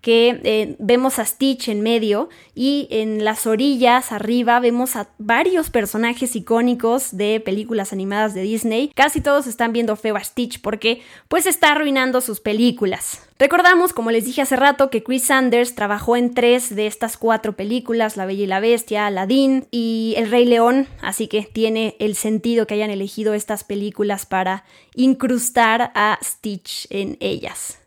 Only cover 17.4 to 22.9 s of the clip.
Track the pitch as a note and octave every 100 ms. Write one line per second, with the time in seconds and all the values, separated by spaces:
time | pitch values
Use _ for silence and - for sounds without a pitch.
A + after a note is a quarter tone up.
17.4 | C#4+ - G3+ B3 B3 A#3 A3 A3 F#3+ G3
18.4 | G3 F#3+ A3 A#3 A#3 G#3 G#3 F#3+ F#3+ C4
19.4 | C4+ C4 - A#3+ A3+ A3+ A3 A3 A3+ A#3+
20.4 | A#3+ A#3 A#3 C4+ C4+ - - F#3+ G#3+ G#3+
21.4 | G#3 A3 A3 A3 A3 - G#3+ G3+ A3 A3
22.4 | A#3 A#3 A3 G#3 G#3+